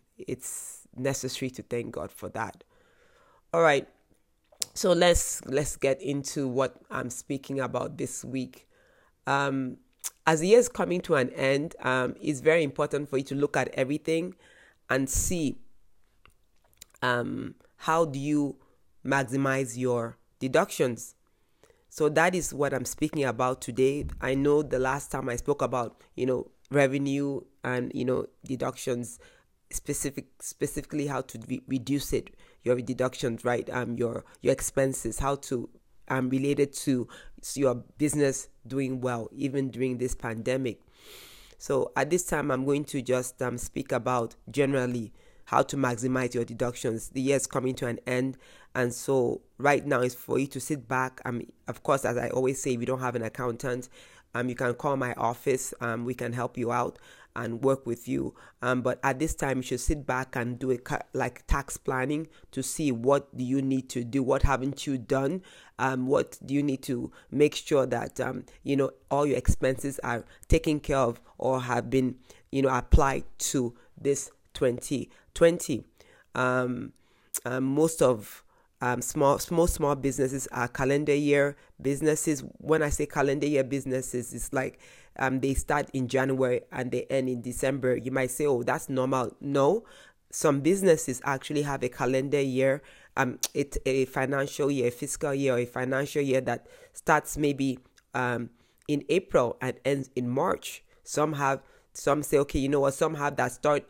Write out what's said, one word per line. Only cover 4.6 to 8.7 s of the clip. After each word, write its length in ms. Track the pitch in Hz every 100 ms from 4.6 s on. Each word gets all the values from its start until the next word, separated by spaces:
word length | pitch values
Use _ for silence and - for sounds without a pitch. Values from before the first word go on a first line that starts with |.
| -
So 200 | - 190
let's, 500 | 170 175 170 - - -
let's 300 | 135 143 -
get 260 | 135 131
into 460 | 135 143 135 151 131
what 300 | 123 131 - -
I'm 200 | - 127
speaking 500 | - - 139 - 135
about 380 | 123 127 - 139
this 260 | 135 -
week. 460 | - 131 127 - -